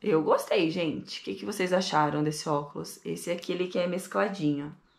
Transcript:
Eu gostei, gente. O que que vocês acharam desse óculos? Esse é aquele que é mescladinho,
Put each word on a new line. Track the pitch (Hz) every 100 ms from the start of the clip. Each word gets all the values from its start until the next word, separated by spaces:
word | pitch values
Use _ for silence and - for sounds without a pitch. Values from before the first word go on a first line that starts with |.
Eu | - 160
gostei, | 156 554 - 208 165
gente. | 180 165 - - -
O |
que | -
que | 196 202
vocês | 202 180
acharam | 180 185 156 147 147
desse | 151 151 -
óculos? | 147 147 160 143 - 165
Esse | 170 -
é |
aquele | 175 - 180 180
que | 180
é | 180
mescladinho, | 180 - 196 208 190 147 143 147 - _